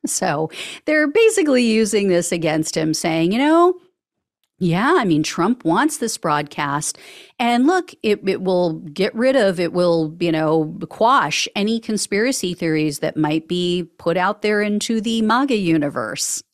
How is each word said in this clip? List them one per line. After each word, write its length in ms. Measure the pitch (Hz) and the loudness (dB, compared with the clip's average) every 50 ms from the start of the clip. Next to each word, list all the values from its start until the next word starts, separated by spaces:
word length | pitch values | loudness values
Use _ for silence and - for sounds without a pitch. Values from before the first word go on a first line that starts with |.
| - | -6
So 440 | - - - 190 180 147 147 160 156 - - - - - - _ | -6 -4 -2 -2 -2 -2 -2 -4 -6 -8 -12 -12 -14 -14 -10 _
they're 220 | - 302 311 302 | 0 2 2 2
basically 560 | 285 294 453 453 440 440 392 320 294 262 247 240 | 2 4 4 4 4 4 2 2 4 4 4 4
using 460 | 226 220 220 220 202 220 208 202 196 | 4 4 2 2 2 2 0 2 2
this 220 | 175 175 170 - | 2 2 2 0
against 440 | 185 170 165 156 156 156 156 - - | -4 -2 0 0 0 0 -2 -2 -2
him, 180 | 175 160 160 156 | -2 -2 -2 -2
saying, 380 | - - 165 160 165 165 175 | -2 -2 -2 0 2 0 2
you 60 | 202 | 2
know, 380 | 240 277 302 320 339 349 359 359 359 _ _ _ _ _ _ _ _ _ _ _ _ _ _ _ _ | 2 2 4 6 6 4 4 2 -2 _ _ _ _ _ _ _ _ _ _ _ _ _ _ _ _
"Yeah, 360 | 185 170 160 185 220 285 359 | 0 0 0 2 2 2 2
I 80 | 349 247 | 2 2
mean, 180 | 185 160 147 151 | 2 2 0 0
Trump 400 | - - - 170 208 254 - - | -2 -2 0 0 0 0 0 0
wants 340 | 320 240 214 277 320 - | 0 2 2 2 0 -2
this 200 | - 240 220 - | -4 -6 -6 -6
broadcast. 800 | - - 165 147 147 151 147 - - 151 143 143 151 156 - - - - - - - - - _ - | -4 -2 0 0 0 -2 -4 -6 -6 -4 -2 -2 -4 -4 -6 -10 -10 -18 -20 -20 -20 -20 -20 _ -2
And 280 | 247 233 240 240 254 | 0 0 2 4 4
look, 260 | 302 370 370 349 - - _ - | 4 2 2 -2 -4 -16 _ -2
it, 160 | 220 208 - - | -2 -2 0 0
it 140 | 196 185 - | -4 -4 -2
will 380 | 185 185 185 180 180 170 160 160 | -2 0 0 2 0 0 -2 -6
get 360 | - 156 143 185 190 220 - | -10 -12 -4 -2 -4 -2 -2
rid 220 | 220 247 262 269 | 0 0 2 2
of, 220 | 269 208 196 180 175 | 4 2 2 2 0
it 120 | 175 160 | -2 -2
will, 440 | - 180 180 175 170 165 160 156 160 175 | 0 0 2 2 2 2 0 -2 -4 -4
you 120 | 175 170 | -2 0
know, 460 | 160 156 160 156 156 160 156 156 165 165 180 - | 0 0 0 2 2 0 0 -2 -6 -10 -12 -14
quash 580 | - - 220 233 262 269 156 147 156 - - - _ | -2 0 2 4 4 4 2 0 -2 -4 -6 -4 _
any 240 | 214 202 214 226 226 | -2 -2 -2 -2 -4
conspiracy 760 | 226 - 220 196 - - 202 196 220 262 262 - - 180 175 | -4 -4 -4 -4 -4 -2 -2 0 0 0 -2 -2 -4 -6 -4
theories 460 | - 170 165 156 156 156 156 143 - | -4 -2 -2 0 0 0 -2 -2 -4
that 160 | - 156 - | -6 -4 -2
might 320 | 151 156 151 156 160 160 | -2 -2 0 0 -2 -2
be 360 | - 175 180 180 175 175 180 170 160 _ | -4 -4 -2 -2 -2 -2 -2 -4 -8 _
put 200 | - - 170 170 | -6 -4 -2 0
out 240 | 180 180 196 208 208 | 0 0 -2 -2 _
there 200 | - 208 214 208 | -2 -2 0 0
into 380 | 208 208 208 208 - - 226 226 | 0 -2 -2 -4 -2 -2 -4 -4
the 220 | 202 226 226 226 | -2 -2 -2 0
maga 360 | 220 214 226 247 285 269 247 | 0 2 2 0 2 0 0
universe." 840 | 208 190 165 165 160 143 143 135 135 113 107 - - - - - - _ _ | 0 2 2 2 2 0 -2 -4 -6 -6 -6 -6 -6 -6 -6 -6 -8 _ _